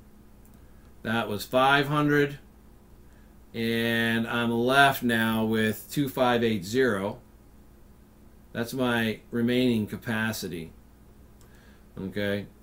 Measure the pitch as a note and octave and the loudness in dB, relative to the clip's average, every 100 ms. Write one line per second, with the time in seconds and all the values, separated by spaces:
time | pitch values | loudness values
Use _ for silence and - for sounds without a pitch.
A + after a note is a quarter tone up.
0 | - - - - - - - - - - | -20 -20 -20 -20 -20 -20 -20 -20 -20 -12
1 | G#2+ A#2 G#2+ G#2 - B2+ C3+ C#3 C#3 D3 | -4 -2 -2 -6 -2 2 4 4 2 0
2 | D3 D3 C#3+ - - - - - - - | 2 2 0 -2 -18 -20 -20 -20 -20 -20
3 | - - - - - A2+ A2+ A#2 A#2 A#2 | -20 -20 -20 -20 -14 -6 -2 0 0 0
4 | A#2 A#2 A#2 A#2+ A#2 A#2 A#2+ C3+ C#3 A2+ | 0 0 -2 -2 0 0 2 6 6 4
5 | B2 A2+ A2+ A2 A2 A2 A2 G#2+ - - | 0 2 2 0 0 2 0 -2 -6 -4
6 | C#3 C3+ B2 A#2+ A#2 G#2+ F2 A#2+ C3 G2+ | -2 0 2 2 2 0 -2 0 0 0
7 | G2 - - - - - - - - - | -4 -8 -16 -20 -20 -20 -20 -20 -20 -20
8 | - - - - - A#2 A#2 C3 B2+ A#2 | -20 -20 -20 -20 -12 -8 -6 -2 0 0
9 | A2+ G#2 - A#2+ A#2 B2 B2+ A#2 G2+ G2 | 0 -4 -6 -2 0 2 2 2 -2 -6
10 | - A2 A2 G#2+ F#2+ E2+ D#2+ - - - | -6 -4 -2 -4 -8 -10 -12 -16 -20 -20
11 | - - - - - - - - - - | -20 -20 -20 -20 -20 -20 -20 -20 -20 -12
12 | F#2+ G#2 G2+ G2+ G2 - | -8 -4 -2 -4 -6 -12